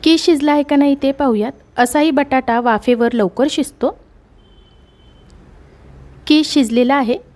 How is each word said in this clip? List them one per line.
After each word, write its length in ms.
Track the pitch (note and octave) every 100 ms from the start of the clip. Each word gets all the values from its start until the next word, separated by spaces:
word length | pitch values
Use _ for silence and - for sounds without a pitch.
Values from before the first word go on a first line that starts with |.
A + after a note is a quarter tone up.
किस 220 | D#4+ D#4+ -
शिजला 260 | D#4 D4
आहे 120 | D4
का 120 | D4 C#4+
नाही 200 | C#4+ C#4
ते 80 | C4+
पाहूयात. 400 | C#4 C#4 G#3+ A3 - _ -
असाही 340 | A#3+ D4+ D#4
बटाटा 480 | C#4 C#4 C4 B3+ A#3
वाफेवर 520 | A#3+ G#3+ - A#3+ A#3
लवकर 360 | A#3+ F#3+ F3+ C#4+
शिजतो. 480 | D4+ C#4 - C#4 - _ _ _ _ _ - - _ _ _ - - - - - - - - - - - - -
किस 240 | D4+ D4+
शिजलेला 420 | D4 A3+ A3+ B3 C#4
आहे. 220 | A#3 C4+ -